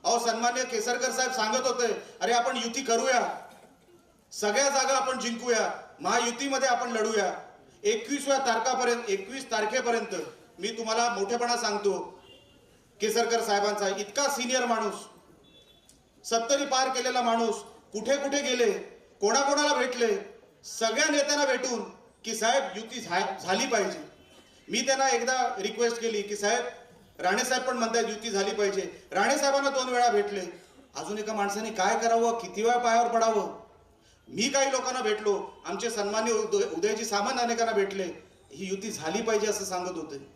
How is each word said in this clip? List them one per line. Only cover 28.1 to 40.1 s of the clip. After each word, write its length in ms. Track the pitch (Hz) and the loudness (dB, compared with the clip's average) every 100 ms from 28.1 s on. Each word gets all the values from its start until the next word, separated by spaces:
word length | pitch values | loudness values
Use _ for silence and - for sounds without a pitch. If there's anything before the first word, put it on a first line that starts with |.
| 214 233 | -4 -4
झाली 220 | 196 202 | -2 0
पाहिजे." 560 | 202 202 190 175 - - | 2 0 0 -4 -10 -4
राणे 260 | 185 226 294 | 0 2 4
साहेबांना 320 | 277 277 277 | 4 4 2
दोन 200 | 269 254 | 0 0
वेळा 200 | 247 240 | 4 4
भेटले. 320 | 208 202 196 175 - - - - - | 4 0 -4 -6 -12 -20 -20 -16 -12
अजून 220 | 160 214 | -6 -6
एका 160 | 208 | -4
माणसाने 360 | 214 202 202 226 | -2 0 -2 -4
काय 300 | 190 190 233 | 0 2 4
करावं, 400 | 233 226 233 233 | 4 4 4 0
किती 240 | 185 202 | -4 0
वेळा 140 | 226 240 | 2 4
पायावर 300 | 240 226 233 | 4 4 4
पडावं? 520 | 226 226 214 185 - - - _ _ _ _ - | 4 4 2 -2 -8 -18 -20 _ _ _ _ -12
मी 220 | 151 262 | -4 0
काही 220 | 277 269 | 2 2
लोकांना 300 | 254 262 254 | 0 -2 -2
भेटलो, 600 | 214 208 208 190 - - - | -2 0 0 0 -4 -12 -8
आमचे 240 | 196 226 | -4 -4
सन्माननीय 440 | 208 202 220 233 | -2 -2 0 0
उदय-, 440 | 214 - 196 - 165 | 0 0 0 0 0
उदयजी 280 | 202 226 233 | 0 0 -2
सामंत 340 | 202 220 254 | 0 0 0
अनेकांना 320 | 233 233 226 | 0 2 2
भेटले, 320 | 202 196 190 180 - - - _ | 2 0 -2 -6 -8 -18 -20 _
ही 140 | - 190 | -12 -6
युती 240 | 190 214 | -6 -6
झाली 300 | 175 156 202 | -6 -4 -2
पाहिजे 260 | 220 214 214 | 2 2 2
असं 180 | - 196 | -2 -2
सांगत 320 | 180 180 165 | -4 -4 -8
होते. 300 | 147 | -10